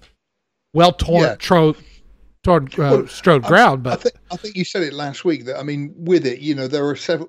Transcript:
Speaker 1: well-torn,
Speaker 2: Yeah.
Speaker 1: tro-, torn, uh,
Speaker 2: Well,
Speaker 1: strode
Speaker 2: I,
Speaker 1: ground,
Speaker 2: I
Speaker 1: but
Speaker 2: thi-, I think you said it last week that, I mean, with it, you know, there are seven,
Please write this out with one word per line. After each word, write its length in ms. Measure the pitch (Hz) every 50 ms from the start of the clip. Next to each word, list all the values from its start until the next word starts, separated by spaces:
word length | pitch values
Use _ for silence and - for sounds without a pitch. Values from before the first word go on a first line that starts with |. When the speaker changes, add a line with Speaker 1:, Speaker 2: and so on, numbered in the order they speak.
| _ _ _ _ _ _ _ _ _ _ _ _ _ _ -
Speaker 1:
well-torn, 480 | 156 170 180 175 - - 147 165 170 165
Speaker 2:
Yeah. 120 | 123 107
Speaker 1:
tro-, 400 | - - - 185 170 160 156 151 - - - - - - - _ _ _ _ _ _ -
torn, 220 | 185 175 160 135
uh, 40 | 131 -
Speaker 2:
Well, 300 | - 151 139 139 131 -
Speaker 1:
strode 380 | - - - - 185 160 135 120
Speaker 2:
I, 20 |
Speaker 1:
ground, 400 | - 165 202 247 196 139 131 120
Speaker 2:
I 40 | 127
Speaker 1:
but 100 | 120 -
Speaker 2:
thi-, 80 | - 240 - _ _ -
I 40 | 180
think 180 | 170 - 214 202
you 80 | 185 175
said 160 | - - 202 165
it 80 | 143 139
last 300 | 143 147 139 135 - -
week 220 | 180 160 127 117
that, 120 | 123 135 135
I 40 | 135
mean, 300 | 147 147 143 143 147 -
with 300 | 160 170 175 185 165 139
it, 140 | 127 120 127
you 160 | 143 151 143
know, 120 | 135 131
there 180 | 131 147 147 143
are 80 | 147 143
seven, 320 | - - - 170 143 165